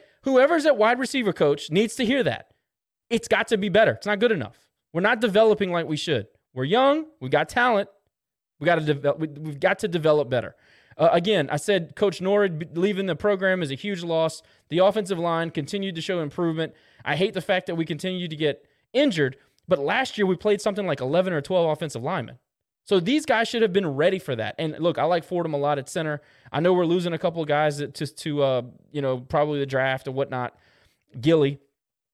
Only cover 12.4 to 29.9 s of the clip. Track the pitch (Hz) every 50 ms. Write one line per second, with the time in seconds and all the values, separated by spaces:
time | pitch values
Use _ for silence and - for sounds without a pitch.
12.4 | 202 196 165 151 175 151 139 170 180 208 202 185 196 190 160 143 - 208 208 190
13.4 | 196 190 185 185 170 135 135 123 - 208 202 175 170 170 165 160 160 160 160 -
14.4 | - _ _ _ _ _ 147 175 185 202 196 220 202 175 196 165 170 170 165 165
15.4 | 165 165 - 165 151 - - 202 196 196 180 160 156 - 185 175 156 147 - -
16.4 | 175 165 160 160 160 151 - _ _ _ _ _ - - 147 147 190 220 - 185
17.4 | - - 190 185 185 - 170 165 160 156 147 143 - 185 185 180 180 165 156 151
18.4 | 156 147 135 - _ _ _ _ _ _ - 247 294 285 190 160 143 131 131 -
19.4 | _ _ _ _ _ - 180 147 139 151 190 247 269 - - 214 208 185 185 -
20.4 | - 214 208 208 - 214 202 208 202 180 147 123 127 131 151 175 185 190 175 151
21.4 | 139 - 185 180 165 160 151 147 175 151 - 120 117 151 185 165 117 113 127 -
22.4 | _ _ _ _ _ _ _ _ _ - 202 185 165 190 277 311 302 - 240 220
23.4 | 226 - - 233 226 208 175 202 196 156 135 131 151 185 190 185 - - 131 113
24.4 | 107 104 - - 160 156 151 - 156 175 151 - 139 160 180 170 170 - 180 175
25.4 | 170 165 151 143 143 147 147 143 131 - - 180 160 156 147 143 - _ _ _
26.4 | _ - - 147 165 180 180 180 180 160 170 185 170 175 165 156 - 170 165 170
27.4 | 160 147 147 147 156 151 143 143 147 139 139 - 156 135 - - - 160 147 147
28.4 | 139 135 131 151 131 127 - - _ _ - 147 139 131 131 123 127 135 - 151
29.4 | 147 151 151 143 139 131 135 131 131 135